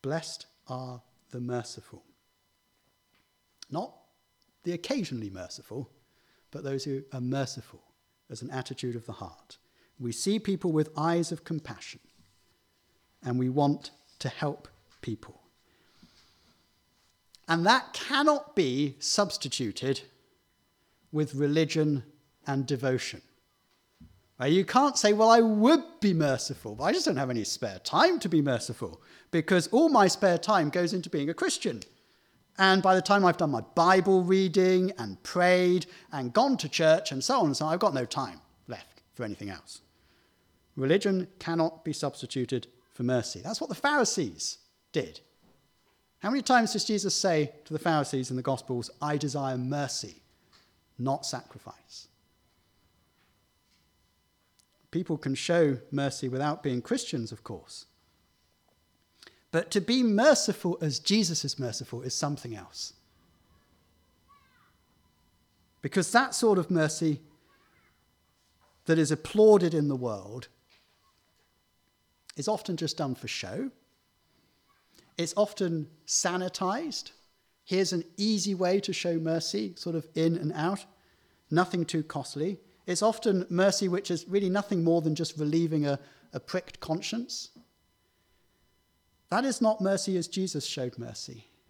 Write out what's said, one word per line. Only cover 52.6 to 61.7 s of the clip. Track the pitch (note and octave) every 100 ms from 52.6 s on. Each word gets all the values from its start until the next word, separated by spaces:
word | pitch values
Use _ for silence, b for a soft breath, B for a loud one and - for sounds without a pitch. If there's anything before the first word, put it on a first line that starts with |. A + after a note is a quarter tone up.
| _ _ _ _ _ _ _ _ _ _ _ _ _ _ _ _ _ _ _ _ _ _ _
People | E3 F#3 D3+
can | C#3
show | C3+ - E3+ D#3 B2+ -
mercy | C3+ C#3 - C3
without | C3 D3 D#3
being | C#3+ B2
Christians, | - B3 - C3+ A2
of | A2
course. | - G2 - - - _ _ _ _ _ _ _ _ _ _ _ _ b b b b
But | D#3+ -
to | G#3
be | E3+ B3+
merciful | A#3+ G3+ C#4 C#4 - - F3 E3+
as | D#3 B2+
Jesus | - G#3 F3+ D#3+
is | C#3 -
merciful | B2+